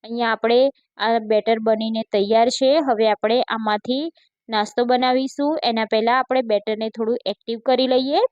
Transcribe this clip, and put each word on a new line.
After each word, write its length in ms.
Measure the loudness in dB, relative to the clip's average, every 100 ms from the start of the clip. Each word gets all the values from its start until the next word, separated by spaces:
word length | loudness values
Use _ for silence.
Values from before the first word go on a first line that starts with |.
અહીંયા 280 | -8 -4 -2
આપણે 260 | 0 2 4 2 0 _ -6
આ 220 | -2 -2 2
બેટર 280 | 0 2 0 0
બનીને 360 | 0 -2 -6 -2
તૈયાર 400 | -2 2 2 2
છે. 220 | 2 2 2 0
હવે 240 | 0 2
આપણે 260 | 0 0 0 -2
આમાંથી 600 | -4 -2 -4 -2 -4 -4 _ _ _ -6
નાસ્તો 380 | -4 -2 -2 0
બનાવીશું. 640 | 2 2 0 -2 -2 -2 0
એના 280 | -2 -2 0
પહેલાં 260 | 0 2 0
આપણે 240 | 0 -2 0
બેટરને 400 | -2 -2 -6 -6
થોડું 320 | -4 -4 -4 -4
એક્ટિવ 360 | -10 -8 -6
કરી 260 | 0 0 2
લઈએ. 300 | 0 0 0 -2